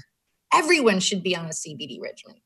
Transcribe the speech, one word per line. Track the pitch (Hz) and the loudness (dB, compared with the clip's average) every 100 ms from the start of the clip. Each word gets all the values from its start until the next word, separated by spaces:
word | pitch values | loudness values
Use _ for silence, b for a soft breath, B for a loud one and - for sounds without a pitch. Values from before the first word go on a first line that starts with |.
| - _ _ _ - | -18 _ _ _ 2
everyone | - 311 339 233 185 | 2 4 4 4 2
should | 185 196 | 0 -2
be | 180 175 | -2 -4
on | 165 | -4
a | |
C | 160 - 147 | -10 -10 -12
B | 151 | -14
D | - | -12
regimen. | - - - - | -14 -14 -20 -20